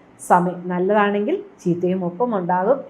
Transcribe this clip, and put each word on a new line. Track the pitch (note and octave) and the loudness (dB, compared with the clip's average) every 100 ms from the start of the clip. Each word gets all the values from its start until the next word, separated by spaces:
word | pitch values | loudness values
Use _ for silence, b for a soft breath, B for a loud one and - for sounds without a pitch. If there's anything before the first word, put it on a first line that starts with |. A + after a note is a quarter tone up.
| b b - | b b 2
സമയം | F3+ F3 F3 F3+ | 4 2 -4 -4
നല്ലതാണെങ്കിൽ | F3+ F#3 G#3 G3+ G#3 G#3+ G4 - - | -2 2 2 2 0 -2 -4 -6 -6
ചീത്തയും | F3+ E3+ F3+ F#3 F3 | -2 0 0 -2 -4
ഒപ്പം | F3 B3 G#3 | -2 -2 -2
ഉണ്ടാകും | F3 F3+ G3 C4+ - | -2 0 2 0 -2